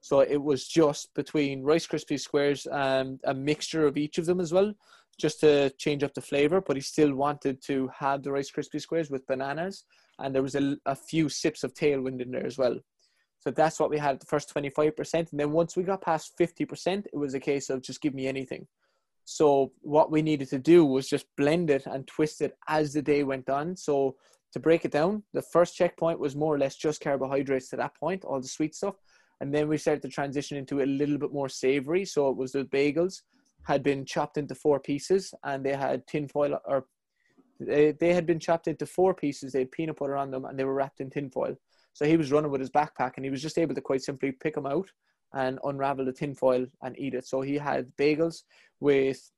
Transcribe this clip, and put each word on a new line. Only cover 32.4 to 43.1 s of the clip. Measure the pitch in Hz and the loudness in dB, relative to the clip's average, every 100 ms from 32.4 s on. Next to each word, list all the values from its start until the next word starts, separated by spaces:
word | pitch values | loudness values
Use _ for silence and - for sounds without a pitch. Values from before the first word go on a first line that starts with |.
| 131 | -2
the | 139 131 | -4 -2
bagels | 139 147 143 180 - _ _ _ _ | 0 2 2 -2 -4 _ _ _ _
had | - 143 | -2 0
been | 135 139 | 2 -2
chopped | 135 - 147 - | -2 -4 -2 -4
into | 143 | -6
four | - 151 139 | -2 0 0
pieces | - 143 - 190 185 - | 0 -6 0 0 0 -12
and | 143 139 135 | -8 -4 -2
they | |
had | 139 135 135 - | -2 -2 -4 -4
tinfoil, | 156 143 - 147 143 | -6 -4 -2 0 -2
or | - 139 131 _ _ _ _ _ _ _ | -2 -4 -4 _ _ _ _ _ _ _
they, | 90 139 151 147 | 0 4 4 4
they | 170 | 2
had | 175 165 | 2 2
been | 165 | -2
chopped | - 165 - | 2 0 0
into | 156 - | -4 -4
four | - 185 | 2 2
pieces. | 185 147 135 135 | 2 -4 -6 -4
They | 135 | -2
had | 127 | -2
peanut | - 160 156 | -4 -6 -4
butter | 139 139 | -4 -2
on | 139 | -4
them | 131 | -6
and | 135 135 | -8 -4
they | |
were | 135 | -2
wrapped | 135 135 _ | -2 -4 _
in | 135 | -8
tinfoil. | 143 139 135 143 135 _ _ _ | -6 -6 -4 -4 -6 _ _ _
So | - 147 | -2 4
he | 165 | 4
was | 143 | 4
running | 147 156 | 2 2
with | 139 | -4
his | 131 | 0
backpack | 143 151 - 127 | 0 0 -2 -4